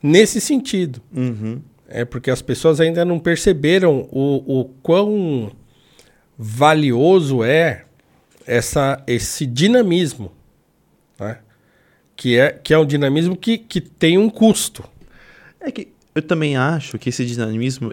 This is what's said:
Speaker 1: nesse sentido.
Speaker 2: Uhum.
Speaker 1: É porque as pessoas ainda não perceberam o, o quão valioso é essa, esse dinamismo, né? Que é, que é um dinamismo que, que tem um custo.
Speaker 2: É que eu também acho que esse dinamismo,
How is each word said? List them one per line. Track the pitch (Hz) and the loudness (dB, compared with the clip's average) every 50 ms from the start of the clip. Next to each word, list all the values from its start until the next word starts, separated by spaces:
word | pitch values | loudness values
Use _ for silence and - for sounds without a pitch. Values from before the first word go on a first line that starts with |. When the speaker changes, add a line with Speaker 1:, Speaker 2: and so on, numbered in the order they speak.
Speaker 1:
nesse | - 143 156 185 220 202 - 233 | 2 6 6 6 6 6 2 -4
sentido. | - - 302 262 269 - - 190 180 156 123 110 - _ - | -2 0 -2 -2 -2 -2 -4 -2 -4 -4 -6 -12 -18 _ -6
Speaker 2:
Uhum. | 135 127 127 117 107 107 110 117 135 - - _ _ _ | -4 -4 -4 -4 -6 -8 -8 -8 -10 -14 -18 _ _ _
Speaker 1:
É | - - 113 120 | -12 -8 -8 -8
porque | 117 - 123 - - | -6 -8 -6 -4 -2
as | 127 - | -4 -4
pessoas | - - 127 - - 160 156 143 | -2 -6 -6 0 2 2 4 4
ainda | 165 160 165 170 170 | 2 2 2 0 0
não | 180 175 165 | 0 -2 -2
perceberam | 160 175 170 160 - 214 180 147 135 151 175 190 185 170 147 131 - - | 0 -2 -2 2 2 0 0 2 2 2 2 4 4 2 2 2 -2 -6
o, | - 131 139 143 139 135 135 135 135 131 | -4 -2 0 0 0 -2 -2 -2 -2 -2
o | 123 131 - - | -2 -4 -8 -12
quão | _ - 160 185 202 208 214 208 185 165 143 127 110 101 - - - _ _ _ _ _ _ _ _ _ _ _ _ _ _ | _ 2 2 2 2 0 -2 -2 -2 -2 -2 -4 -4 -8 -12 -18 -20 _ _ _ _ _ _ _ _ _ _ _ _ _ _
valioso | - 113 107 110 120 143 151 156 156 151 139 120 117 139 165 190 190 160 139 135 123 113 | -12 -12 -10 -2 2 2 4 4 4 2 0 2 2 4 4 4 4 2 0 -2 0 0
é | 120 143 160 170 156 113 82 - _ _ _ _ _ _ _ _ _ _ _ - | 2 2 2 2 0 -2 -6 -14 _ _ _ _ _ _ _ _ _ _ _ -8
essa, | - 120 120 113 - - 147 139 135 139 139 - | -2 -2 -2 -2 0 -2 0 0 0 -2 -4 -4
esse | - 123 117 - - - - 151 | -4 -4 -4 -4 -6 -6 -6 -6
dinamismo, | 131 120 127 160 208 240 254 233 190 170 180 180 143 - - 104 87 - _ _ _ _ _ _ _ _ _ _ _ _ _ _ _ _ _ | -6 -2 0 2 4 4 4 2 2 2 0 0 -2 -4 -10 -14 -16 -16 _ _ _ _ _ _ _ _ _ _ _ _ _ _ _ _ _
né? | 101 104 113 110 _ _ _ _ _ _ _ _ _ _ _ _ _ _ _ | -12 -12 -12 -12 _ _ _ _ _ _ _ _ _ _ _ _ _ _ _
Que | - - 127 120 | -6 -2 0 4
é, | 120 131 147 | 4 4 2
que | - - - - 156 | 0 -6 -2 2 2
é | |
um | 156 160 | 2 4
dinamismo | 143 143 143 143 135 139 151 165 175 185 | 2 0 0 0 0 0 0 0 -2 -4
que, | 180 - 226 226 | -4 -2 -2 -2
que | 226 - _ - 180 | -2 -4 _ -8 -8
tem | - - _ _ - 165 170 | -8 -8 _ _ 2 4 4
um | 190 214 226 | 4 2 2
custo. | - - 220 220 208 - - - _ - - - _ - - - _ - - - - - - - _ _ | 2 4 4 4 4 2 -2 -8 _ -14 -20 -20 _ -20 -20 -20 _ -20 -20 -20 -20 -20 -20 -20 _ _
Speaker 2:
É | 370 302 | -12 -10
que | - - - - _ _ _ _ _ | -10 -10 -14 -16 _ _ _ _ _
eu | 156 | -8
também | 156 - 180 160 156 147 139 | -4 -4 -4 -2 -2 -2 0
acho | 131 127 143 165 156 135 - - 117 | 0 0 0 -2 -4 -6 -8 -12 -8
que | - 123 | -8 -6
esse | 120 - 127 | -4 -4 -6
dinamismo, | 120 120 120 117 110 110 113 120 131 127 131 120 107 | -6 -4 -4 -4 -4 -4 -4 -4 -4 -4 -6 -8 -8